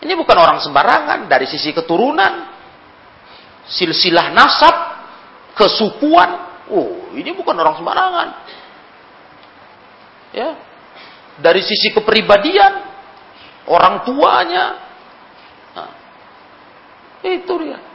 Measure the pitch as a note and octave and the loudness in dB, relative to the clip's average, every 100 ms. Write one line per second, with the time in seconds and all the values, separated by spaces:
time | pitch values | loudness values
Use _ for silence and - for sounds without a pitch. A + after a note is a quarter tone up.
0 | D4+ F4+ D#4 G3+ E3 D3+ D3+ C#3 F3+ D#4 | -6 -6 2 4 4 2 0 0 2 2
1 | D4 - G3 C3+ C3 D3+ D3+ D3+ E3 F3+ | 0 -6 0 0 0 -6 -6 -6 -2 0
2 | B3 D#4 F#4+ F4+ E4 - - - - - | 0 0 -2 -2 -14 -20 -20 -20 -20 -20
3 | - - - - - - - - F3+ D#3+ | -20 -20 -20 -20 -20 -20 -12 -6 -4 0
4 | F3+ E3+ E3+ E3 B3 - D#4 - - - | 2 2 2 4 4 6 4 4 -4 -12
5 | - - - - - - G3+ - G#3+ - | -18 -20 -20 -20 -20 0 0 2 -2 -2
6 | D4 E4 F4+ - - - - G3 A#2+ - | 2 4 4 -2 -14 -20 -4 -4 -2 -8
7 | - - F#3+ F#4+ - E3+ D#3 D#3 E3+ - | -14 -12 -10 -8 -4 0 0 0 -4 -2
8 | F#4 F4+ - - - - - - - - | -2 -2 -6 -10 -20 -20 -20 -20 -20 -20
9 | - - - - - - - - - - | -20 -20 -20 -20 -20 -20 -20 -20 -20 -20
10 | - - - - C#4 D4+ - - - - | -20 -20 -14 -8 -8 -10 -18 -20 -20 -20
11 | - - - - D3 F3+ F#3 G#3+ A3 G#3+ | -20 -20 -20 0 2 2 0 -2 -2 -2
12 | - A3 F3 G3+ D4+ G4 G4 - - - | 0 0 4 2 4 4 4 2 -12 -20
13 | - - - - - - - E3+ F3+ G3+ | -20 -20 -20 -20 -20 -20 -2 2 4 2
14 | - C4+ D4 - E4+ F4+ F#4 - - - | -6 0 2 2 0 -2 -4 -6 -16 -20
15 | - - - - - - - - D#2+ - | -20 -20 -20 -20 -20 -20 -20 -18 -18 -20
16 | - - - - - - - - - - | -20 -20 -20 -20 -20 -20 -20 -20 -20 -20
17 | - - F#4 F4+ F4+ F4+ D#4 - - | -20 -12 -6 -6 -4 -6 -6 -12 -18